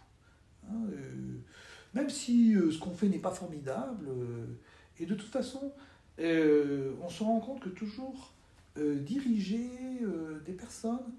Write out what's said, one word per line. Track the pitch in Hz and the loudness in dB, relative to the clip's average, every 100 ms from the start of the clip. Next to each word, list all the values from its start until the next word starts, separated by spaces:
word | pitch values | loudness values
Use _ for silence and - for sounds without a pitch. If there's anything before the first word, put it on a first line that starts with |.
| - _ _ _ _ _ 196 | -20 _ _ _ _ _ -8
Hein, | 226 220 | -6 -4
euh, | 147 131 - 131 123 - - - - - | -6 -8 -8 -8 -8 -12 -18 -20 -20 -6
même | 240 285 | -2 -2
si, | - - 240 226 | -2 4 8 10
euh, | 202 165 | 8 6
ce | 156 | 2
qu'on | 190 | -4
fait | - 202 | 2 2
n'est | 170 | 2
pas | 185 | 0
formidable, | - 175 151 131 131 269 214 143 | -4 -6 -6 -4 -4 -4 -6 -6
euh, | 127 120 120 120 117 - - - - | -4 -4 -6 -8 -12 -16 -20 -20 -8
et | 165 | -4
de | 214 | -4
toute | - | -4
façon, | 262 - 269 277 - - - _ - | -4 -4 -6 -8 -10 -18 -20 _ -4
euh, | 165 160 151 147 143 139 135 - | 2 6 8 6 6 0 -2 -6
on | 175 | -8
se | - | -2
rend | 214 226 | 0 2
compte | 247 277 | 0 -6
que | 185 | -8
toujours, | - 208 247 262 262 - - _ - - 147 | -8 -8 -8 -10 -10 -16 -20 _ -20 -14 -2
euh, | 147 143 | 0 0
diriger, | 139 269 254 214 180 226 247 247 254 254 | -2 -2 2 2 2 -2 -4 -6 -8 -4
euh, | 214 165 156 156 | -4 -4 -6 -8
des | 151 | -10
personnes, | 185 233 - 226 247 247 | -10 -12 -6 -4 -4 -6